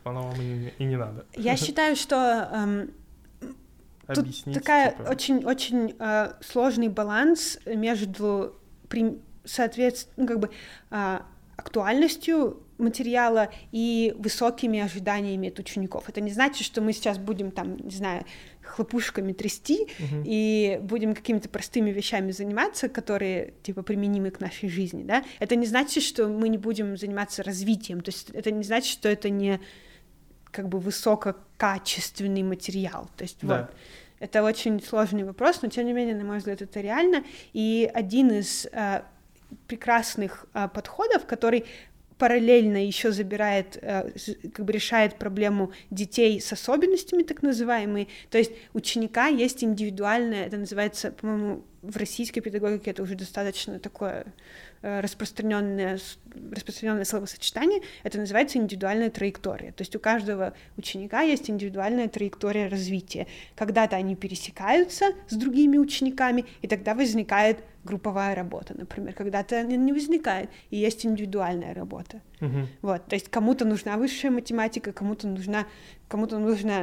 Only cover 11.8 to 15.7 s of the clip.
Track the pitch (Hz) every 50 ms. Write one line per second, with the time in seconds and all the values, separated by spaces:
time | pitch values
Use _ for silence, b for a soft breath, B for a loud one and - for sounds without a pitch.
11.8 | 202 196 226 269 320 320 - - - - 330 311 277 220 - - - - - -
12.8 | 233 233 226 - 262 233 240 247 240 233 226 226 214 196 B B B B - 226
13.8 | 226 233 233 226 226 220 - - 208 214 - - 240 233 240 - - 233 220 214
14.8 | 202 202 165 202 185 208 202 208 202 202 190 190 190 185 185 - 190 -